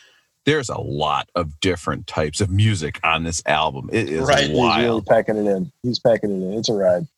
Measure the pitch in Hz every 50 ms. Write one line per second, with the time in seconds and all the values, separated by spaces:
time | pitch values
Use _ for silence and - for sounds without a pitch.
0 | - _ _ _ _ _ _ _ - - 151 156 131 - 71 71 71 69 69 73
1 | 76 73 71 69 - - - 87 87 76 76 - - 95 90 85 - - 73 67
2 | - - - - 78 76 76 - 104 87 92 98 107 110 107 82 78 73 - -
3 | - 80 82 80 82 82 80 - - - 73 76 78 78 69 69 - - - 110
4 | 107 69 76 80 80 143 143 139 143 143 151 147 123 - 170 - 135 120 117 110
5 | 101 - 123 113 104 - 110 107 104 104 98 95 92 - - _ - 123 117 -
6 | - 123 113 104 - 107 98 92 92 92 98 113 107 - 117 101 98 92 90 90
7 | 117 - _